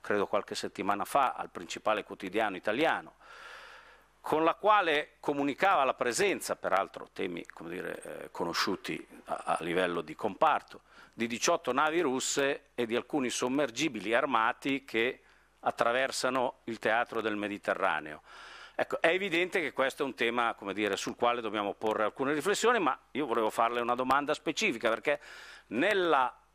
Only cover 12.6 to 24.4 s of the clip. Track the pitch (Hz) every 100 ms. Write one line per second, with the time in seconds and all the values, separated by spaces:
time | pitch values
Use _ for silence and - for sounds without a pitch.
12.6 | _ - 117 117 - 151 123 - 127 135
13.6 | 143 117 156 110 95 117 143 120 113 -
14.6 | 143 135 - 113 120 - _ - _ _
15.6 | - - 117 123 131 - 131 131 123 -
16.6 | - 113 113 110 120 117 107 104 104 101
17.6 | - 90 92 78 76 76 - - - -
18.6 | - - - - 165 180 196 165 180 190
19.6 | 143 - 135 - 139 - 117 120 117 104
20.6 | 98 95 104 98 - 110 120 120 110 107
21.6 | 101 90 110 104 107 - 131 151 151 202
22.6 | 220 240 151 - _ 123 143 117 110 -
23.6 | 117 120 120 123 127 135 143 147